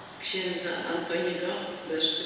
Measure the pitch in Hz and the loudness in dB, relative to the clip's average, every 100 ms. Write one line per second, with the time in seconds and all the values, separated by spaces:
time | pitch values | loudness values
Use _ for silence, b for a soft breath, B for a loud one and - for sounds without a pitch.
0 | - - - 190 180 180 170 170 - 170 | -14 -8 -4 0 0 0 0 -2 0 0
1 | 175 170 180 175 175 - 196 - 151 160 | 2 2 2 2 0 -2 -4 -6 -2 2
2 | 160 - | 4 4